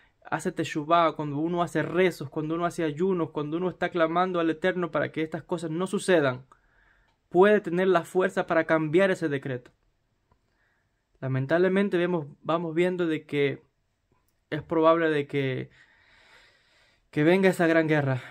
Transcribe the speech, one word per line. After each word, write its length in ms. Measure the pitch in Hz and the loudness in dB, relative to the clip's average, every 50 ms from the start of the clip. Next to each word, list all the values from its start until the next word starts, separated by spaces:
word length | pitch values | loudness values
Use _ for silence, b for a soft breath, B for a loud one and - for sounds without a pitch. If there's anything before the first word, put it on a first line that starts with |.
| b b b b - - | b b b b -10 -6
hace 220 | - 156 - 185 175 | -6 -6 -4 -6 -6
teshuvá, 640 | - 160 - - 160 147 151 170 170 170 160 147 | -6 -6 -6 -4 -6 -2 2 4 4 4 2 0
cuando 220 | - 151 147 143 143 | -2 -6 -6 -4 -4
uno 240 | 156 170 175 175 175 | -2 -2 -2 -2 -2
hace 200 | 156 - 160 151 | -2 -2 -2 -2
rezos, 480 | 147 156 175 185 180 165 - 156 131 | -2 0 2 2 2 0 -2 -8 -10
cuando 240 | - 165 156 156 160 | -8 -6 -6 -4 -4
uno 120 | 170 175 | -2 -4
hace 180 | 170 170 - 165 | -4 -4 -4 -4
ayunos, 460 | 156 147 143 180 196 190 175 160 147 | -4 -2 -2 -2 0 0 0 -2 -4
cuando 260 | - 156 147 147 156 | -4 -6 -6 -4 -4
uno 120 | 170 180 180 | -4 -4 -4
está 200 | 170 - 185 175 | -4 -4 -6 -4
clamando 520 | 170 180 160 160 165 175 180 185 185 175 | 0 0 0 2 2 0 0 0 0 0
al 100 | 165 165 | 0 0
Eterno 400 | 160 160 - 185 175 180 180 165 | 0 0 0 -2 0 -2 -2 -2
para 200 | - 151 135 123 | -2 -2 -2 -4
que 120 | - 156 160 | -4 -6 -6
estas 200 | 160 - 165 - | -6 -6 -10 -8
cosas 280 | - 185 170 170 160 | -6 -8 -6 -6 -6
no 160 | 156 170 185 | -6 -4 -4
sucedan, 600 | 190 - 202 - - 185 165 147 135 127 127 131 _ b b b b b b b b b b b b b b _ _ | -4 -4 -4 0 2 2 4 2 2 -2 -4 -10 _ b b b b b b b b b b b b b b _ _
puede 320 | - 175 190 208 214 202 | 4 6 6 6 6 4
tener 280 | 202 170 165 175 190 190 | 2 0 -2 0 2 4
la 160 | 185 170 165 | 2 2 0
fuerza 420 | - - 180 185 190 190 196 180 | 0 0 0 0 0 0 -2 -2
para 180 | - 175 165 160 | 0 0 0 2
cambiar 440 | - 160 160 156 156 147 180 196 190 | 2 2 0 2 2 2 2 4 2
ese 180 | 185 - 170 160 | 0 0 -2 -4
decreto. 440 | 143 135 - 139 131 120 - - _ _ _ _ _ _ _ _ _ _ _ _ _ _ _ _ _ _ _ _ _ _ _ _ _ _ _ _ _ _ | -4 -4 -6 -6 -8 -8 -10 -14 _ _ _ _ _ _ _ _ _ _ _ _ _ _ _ _ _ _ _ _ _ _ _ _ _ _ _ _ _ _
Lamentablemente 760 | - 131 131 131 135 135 156 170 185 190 185 196 202 202 190 | -6 -4 -4 -2 -2 0 0 2 2 2 2 0 0 0 0
vemos, 300 | 175 175 175 175 170 147 139 - - - | 0 0 0 -2 -4 -6 -8 -14 -12 -6
vamos 320 | 151 156 170 170 165 156 | -4 -4 -2 -4 -4 -2
viendo 320 | 165 175 180 185 175 180 | 0 0 0 0 -2 -2
de 180 | 165 156 151 156 | -2 -2 -4 -6
que 380 | - - 147 143 135 135 - - _ _ _ _ _ _ _ _ _ _ _ _ _ _ _ _ - | -6 -2 -2 0 -2 -2 -6 -12 _ _ _ _ _ _ _ _ _ _ _ _ _ _ _ _ -10
es 120 | - 147 - | -10 -8 -6
probable 460 | - 170 165 160 160 165 170 165 160 | -4 0 4 4 6 4 4 4 0
de 180 | 156 147 143 | 0 0 -2
que, 440 | 139 - 143 135 135 127 131 131 - b b b b b b b b b b b b b b b b b b b b b b b b b b b b | -4 -4 -4 -2 -2 -4 -6 -8 -12 b b b b b b b b b b b b b b b b b b b b b b b b b b b b
que 140 | - 151 151 | -2 0 4
venga 240 | 160 180 196 190 190 | 4 4 6 4 4
esa 180 | 180 - 175 | 4 4 2
gran 220 | 165 165 160 160 156 | 2 4 2 2 2
guerra, 320 | 156 151 139 135 131 123 B B | 2 2 2 0 -2 -4 B B